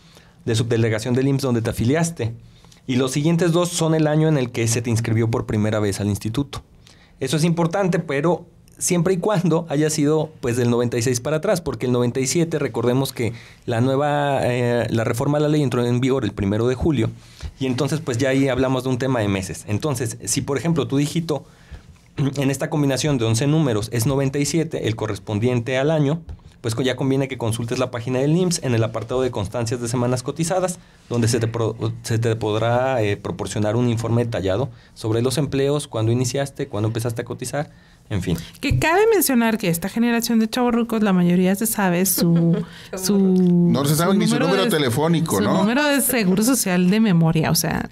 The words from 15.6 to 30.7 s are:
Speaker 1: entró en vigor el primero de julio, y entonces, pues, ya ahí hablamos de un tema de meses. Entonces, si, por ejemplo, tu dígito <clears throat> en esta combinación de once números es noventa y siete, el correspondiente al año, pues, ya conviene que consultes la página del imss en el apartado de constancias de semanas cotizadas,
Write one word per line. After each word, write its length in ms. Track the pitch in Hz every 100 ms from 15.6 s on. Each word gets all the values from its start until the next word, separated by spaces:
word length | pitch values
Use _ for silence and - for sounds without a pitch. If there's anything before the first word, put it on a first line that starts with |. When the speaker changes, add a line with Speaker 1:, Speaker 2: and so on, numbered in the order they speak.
Speaker 1:
entró 240 | 139 123 120
en 140 | 123
vigor 240 | 131 135
el 80 | 107
primero 340 | - 98 107 120
de 80 |
julio, 340 | 127 - 135 113 117 - - - -
y 60 | 131
entonces, 340 | 127 139 147
pues, 180 | 156 117
ya 120 | 135
ahí 180 | 135 139
hablamos 340 | 123 131 131
de 60 | 127
un 100 | 123
tema 220 | 127 127
de 80 | 104
meses. 360 | 98 92 - -
Entonces, 500 | 104 156 123 120 -
si, 160 | 98 -
por 180 | 120 139
ejemplo, 300 | 165 156 117
tu 80 | 135
dígito 480 | 147 170 165 143 - - - - - - - -
<clears throat> 0 |
en 340 | 139 135 135
esta 200 | 139 156
combinación 480 | 156 143 131 151 139
de 60 |
once 220 | 113 113 143
números 420 | 156 147 107 107
es 140 | 120 120
noventa 340 | 139 135 139
y 60 | 143
siete, 420 | 165 160 143 123
el 80 | 110
correspondiente 840 | 110 101 - 107 120 123 117 131
al 140 | 143
año, 280 | 160 139 160 - - - -
pues, 140 | 123
ya 220 | 113 127 123
conviene 320 | 135 135 135
que 100 | 123
consultes 400 | 117 113 117 123
la 140 | 127
página 260 | 120 117 127
del 180 | 139 165
imss 280 | 180 170
en 100 | 135
el 80 | 117
apartado 400 | 110 113 110 127
de 80 | 127
constancias 500 | 120 95 123 113 123
de 60 | 120
semanas 380 | 127 120 123
cotizadas, 560 | - - 165 190 185